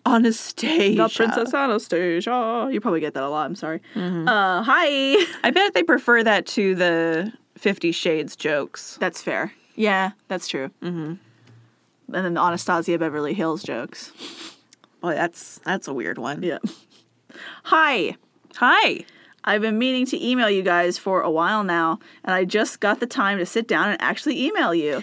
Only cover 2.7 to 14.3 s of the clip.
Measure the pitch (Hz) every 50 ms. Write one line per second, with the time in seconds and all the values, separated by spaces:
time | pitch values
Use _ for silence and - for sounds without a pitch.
2.7 | 262 208 - 247 170 165 156 147 143 139 135 143 147 151 151 139 170 - - 156
3.7 | 160 170 - - - 214 185 180 180 170 160 247 226 208 196 190 180 175 226 240
4.7 | 277 330 349 285 285 269 269 269 277 415 349 339 - - - 240 262 359 392 403
5.7 | 392 359 339 339 262 247 - - 240 233 220 226 208 190 - - - - 202 190
6.7 | 190 175 180 175 170 165 165 165 160 160 185 220 - - _ _ _ - - 202
7.7 | 196 - - 170 160 - - 180 160 156 151 175 - - - 151 151 143 - -
8.7 | - - - - - - 202 180 - - - - 123 98 147 202 - _ _ _
9.7 | _ - 220 208 196 190 190 202 - - _ _ 196 180 - - - 147 131 135
10.7 | - _ - 175 175 165 156 151 170 196 - _ _ _ _ - - - _ _
11.7 | _ _ _ _ _ _ _ - - 175 190 175 170 151 151 175 170 165 - -
12.7 | 180 165 165 - 170 165 165 160 143 151 147 147 175 196 156 165 160 - - -
13.7 | 131 113 131 - - - - - - - - -